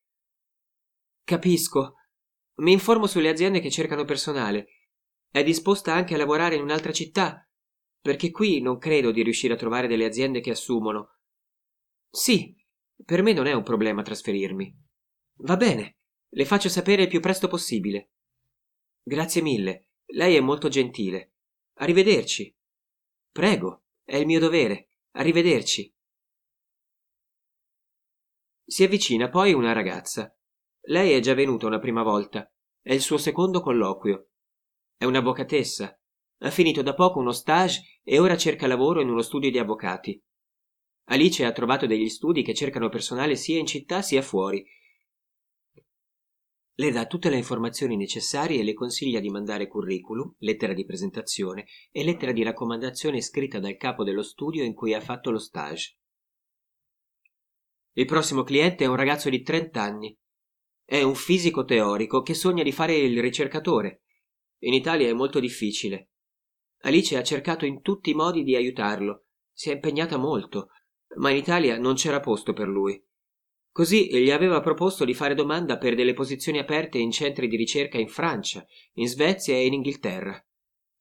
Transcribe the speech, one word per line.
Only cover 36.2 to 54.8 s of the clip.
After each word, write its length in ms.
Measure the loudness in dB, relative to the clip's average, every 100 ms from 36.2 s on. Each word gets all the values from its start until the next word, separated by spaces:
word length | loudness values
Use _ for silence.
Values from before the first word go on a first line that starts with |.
| _ -8
Ha 80 | -2
finito 320 | 2 4 4
da 120 | 0
poco 240 | 4 4 4
uno 140 | -2
stage 680 | -2 2 2 2 -2 -8 _
e 160 | 2 6
ora 180 | 6 4
cerca 300 | 0 0 2
lavoro 340 | 2 4 2
in 80 | 2
uno 140 | 0
studio 280 | -2 0 0
di 80 | 0
avvocati. 640 | 0 -2 -4 -6 -8 -12 _ _ _ _ _ _ _ _ -2
Alice 360 | 4 4 4
ha 80 | -2
trovato 340 | 0 0 0 2
degli 220 | 0 0
studi 340 | -2 0 0
che 120 | 0
cercano 340 | -2 -4 -2 -4
personale 460 | -4 -6 -2 -2
sia 240 | -2 -2 -2
in 80 | -2
città 360 | -6 -6 -4
sia 200 | 0 0
fuori. 420 | 0 -2 -2 -4 -8 _ _ _ _ _ _ _ _ _ _ _ _ _ _ _ _ _ _ _ _
Le 160 | -4 -2
dà 140 | 0 -4
tutte 220 | -2 0
le 80 | 0
informazioni 600 | -2 -4 -4 -4 -2 -2
necessarie 640 | -4 -6 -4 -2 -2 0
e 20 |
le 100 | -2
consiglia 460 | -2 -6 -4 -2 -2
di 80 | -4
mandare 380 | -6 -6 -6 -6
curriculum, 680 | -6 -4 -6 -6 -8 -8 -8
lettera 340 | -6 -4 -4
di 120 | -6
presentazione 800 | -8 -8 -8 -8 -8 -6 -6 -8 -14 -20 _
e 140 | -6
lettera 280 | -2 -2 -2
di 100 | -2
raccomandazione 800 | -2 -2 -6 -6 -8 -6 -4 -4
scritta 380 | -4 -4 -6 -4
dal 180 | -8 -6
capo 280 | -6 -4
dello 180 | -4 -4
studio 420 | -6 -8 -6 -4
in 100 | -4
cui 200 | -4